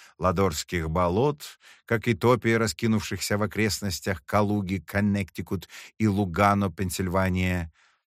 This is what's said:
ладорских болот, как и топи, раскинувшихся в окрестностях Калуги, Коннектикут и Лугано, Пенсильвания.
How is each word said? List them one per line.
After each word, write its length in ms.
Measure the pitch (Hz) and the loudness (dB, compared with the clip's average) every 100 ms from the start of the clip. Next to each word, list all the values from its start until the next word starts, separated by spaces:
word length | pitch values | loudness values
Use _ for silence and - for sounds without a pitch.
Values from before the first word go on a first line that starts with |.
| - - | -20 -2
ладорских 720 | 87 90 95 78 - 90 80 | 0 2 2 0 -4 -4 -2
болот, 680 | 85 87 92 147 147 - - - - | 0 0 2 0 -2 -10 -20 -20 -14
как 240 | - 113 120 | -4 -2 0
и 60 | |
топи, 420 | 107 117 123 117 113 | 2 4 4 2 0
раскинувшихся 840 | 113 - 117 110 - 98 - 104 | 0 -2 0 0 -2 -6 -2 -2
в 60 | |
окрестностях 800 | 104 - 110 - 104 - - 92 | -2 0 -2 -2 -6 -6 -4 -6
Калуги, 540 | - 104 104 104 92 95 | 0 0 2 0 -2 -4
Коннектикут 920 | - 101 104 101 92 - 87 98 - - - - | -4 0 2 0 -2 -8 -6 -6 -8 -18 -14 -2
и 100 | 110 | 0
Лугано, 640 | 98 95 82 101 101 98 | 2 0 4 4 4 0
Пенсильвания. 1000 | 82 92 - 92 92 95 92 92 90 82 _ _ _ | -2 -6 -4 -2 0 2 2 0 -2 -4 _ _ _